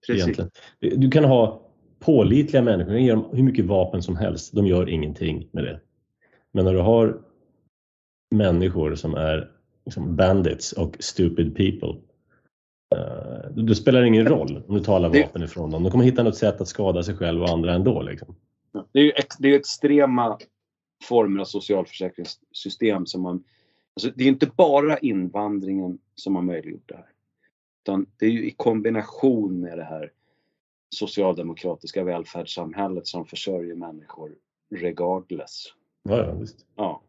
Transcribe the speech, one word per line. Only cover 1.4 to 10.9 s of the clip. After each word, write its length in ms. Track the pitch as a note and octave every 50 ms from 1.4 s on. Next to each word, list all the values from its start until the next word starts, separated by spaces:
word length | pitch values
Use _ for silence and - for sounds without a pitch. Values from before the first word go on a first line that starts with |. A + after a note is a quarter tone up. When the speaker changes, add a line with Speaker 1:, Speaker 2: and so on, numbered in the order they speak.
| A2+ G#2+ - - - _ _ _ _ _ _ _
Speaker 2:
pålitliga 640 | - - D#3+ B2+ G2+ - A#2 C#3 C#3+ D3 - C3+
människor, 300 | B2 A#2+ G#2 F2+ F2 F2+
du 60 | G#2
kan 80 | A#2 C3
ge 60 | B2+
dem 180 | A2+ G#2+ G#2 - -
hur 100 | B2 C3
mycket 220 | C3 - A#2 G2+
vapen 380 | F2 G2+ F#2+ F2+ F2+ - F2+ F2
som 120 | - F2+
helst, 380 | E2 G#2+ F#2+ E2+ E2+ - - -
de 100 | G#2+ G2+
gör 220 | F#2+ F2+ F2+ F2+ -
ingenting 600 | D2 D#2+ D2+ D2+ D2+ - D#2+ D#2+ D#2 D#2+ D#2+ -
med 120 | - E2 -
det. 160 | - - - _ _ _ _ _ _ _ _ _ _ _ _ _ _
Men 140 | _ G2+ F#2
när 80 | F#2+ F#2
du 60 | F#2
har 420 | F2 G#2+ A2+ A#2 A2+ G#2+ A2 - - _ _ _ _ _ _ _ _ _ _ _ _ _ _ _ _ _ _ _ _ _
människor 640 | - G#2+ G#2 F#2+ F2 E2+ F#2 F#2 F2 F2 D#2 D2+ D#2
som 180 | D2+ - - D2+
är, 380 | C#2+ D#2 D#2 D#2 D#2 - - _ _ _ _ _ _ _
liksom, 300 | A2+ A2 - - - E2+
bandits 560 | D2+ F#2+ F#2 F#2+ G2 F2+ E2 - - - -
och 240 | - - E2+ D2